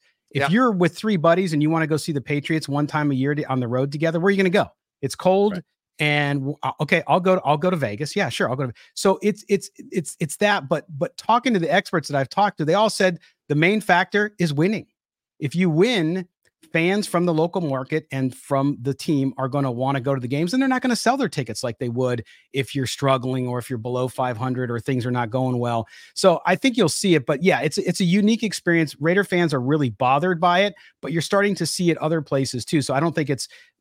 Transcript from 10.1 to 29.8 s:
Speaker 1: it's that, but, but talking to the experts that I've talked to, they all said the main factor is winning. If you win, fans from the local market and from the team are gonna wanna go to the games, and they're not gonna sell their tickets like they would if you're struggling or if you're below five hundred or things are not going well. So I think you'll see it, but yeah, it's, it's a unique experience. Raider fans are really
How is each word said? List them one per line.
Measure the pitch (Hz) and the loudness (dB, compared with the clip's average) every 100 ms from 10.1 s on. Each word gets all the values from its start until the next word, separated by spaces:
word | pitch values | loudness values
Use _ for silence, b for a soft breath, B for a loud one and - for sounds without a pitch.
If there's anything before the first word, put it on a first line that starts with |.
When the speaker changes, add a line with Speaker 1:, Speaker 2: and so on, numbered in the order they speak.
| - | -6
Speaker 1:
it's | 156 - | -8 -2
that, | 208 202 135 | 0 0 -2
but, | 156 - 143 | -4 -4 -6
but | 160 - | -6 -6
talking | - 240 254 | 0 2 2
to | 202 | 0
the | 160 | 2
experts | 175 - 170 - | 0 0 -4 -2
that | 143 | -2
I've | 131 | -2
talked | - 202 - | 0 0 0
to, | 151 | 0
they | |
all | 190 214 | 2 2
said | - 185 170 b b _ | 2 0 0 b b _
the | |
main | 147 170 214 | 2 4 2
factor | - 175 185 202 208 208 | 2 2 2 0 -2 -2
is | 170 | -2
winning. | 143 180 208 - _ _ _ _ _ | 2 0 0 -8 _ _ _ _ _
If | 143 165 | -6 0
you | 185 | 2
win, | 156 226 226 156 185 175 _ _ _ _ | 4 2 2 0 -2 -6 _ _ _ _
fans | 160 170 202 - | -2 0 0 0
from | 175 175 | 0 0
the | |
local | 156 175 190 | 2 0 -2
market | 160 131 131 156 151 | -4 -4 -4 -6 -4
and | 135 131 - | -4 -4 -4
from | - 139 139 139 | -2 0 0 -2
the | 123 135 | -4 -4
team | - 147 135 - | -2 0 0 -2
are | 131 | -4
gonna | 139 135 | -2 -2
wanna | 120 131 139 | -2 -2 -2
go | 127 139 | -2 -4
to | |
the | 120 | -4
games, | 139 175 | -4 -2
and | 254 | 0
they're | 269 | 2
not | 254 | 0
gonna | 254 233 | 0 0
sell | 226 269 | 0 0
their | 233 | -2
tickets | - 120 107 | -4 -6 -6
like | 123 113 | -6 -6
they | 123 | -4
would | 117 127 123 - b b | -2 0 -2 -6 b b
if | 135 131 | -6 -4
you're | 139 127 | -4 -4
struggling | - 139 131 127 131 123 | -2 2 2 0 -4 -4
or | 123 | -6
if | - | -6
you're | 123 | -8
below | 120 123 127 | -4 -2 -2
five | - 127 110 | -2 -2 -2
hundred | 127 127 123 | -4 -4 -4
or | 117 | -4
things | 123 127 120 | -2 -2 -2
are | |
not | 123 117 | -2 -2
going | 127 131 123 | -2 -2 -2
well. | 120 117 113 B B - | -2 -2 -4 B B 2
So | 190 165 170 | 4 4 2
I | 185 | 0
think | 269 240 | 0 2
you'll | 170 | 0
see | - 196 | 0 2
it, | 156 131 | 2 2
but | 143 | 0
yeah, | 180 135 | 2 2
it's, | 147 202 | 0 -2
it's | 175 175 | -4 0
a | 180 | 2
unique | 196 208 226 | 4 4 2
experience. | 214 - 175 170 156 - | -2 -4 0 2 0 -2
Raider | 156 185 | 0 2
fans | 196 175 170 | 2 0 2
are | 139 | 0
really | 123 151 | 0 0